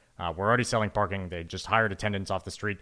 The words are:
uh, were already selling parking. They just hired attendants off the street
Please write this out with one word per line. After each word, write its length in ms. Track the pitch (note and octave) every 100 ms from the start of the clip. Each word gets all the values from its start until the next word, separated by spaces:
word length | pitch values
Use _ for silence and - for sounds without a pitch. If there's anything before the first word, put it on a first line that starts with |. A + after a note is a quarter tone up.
| _ -
uh, 140 | F2
were 140 | E2 G2+
already 160 | B2
selling 280 | A#2+ A2+ G#2
parking. 360 | G#2 G2 G2 F#2
They 160 | E2+
just 220 | E2+ F#2 -
hired 260 | A2+ A2
attendants 400 | F#2+ G#2+ G2+ F#2+
off 140 | F#2+ -
the 60 |
street 260 | - G#2+ G2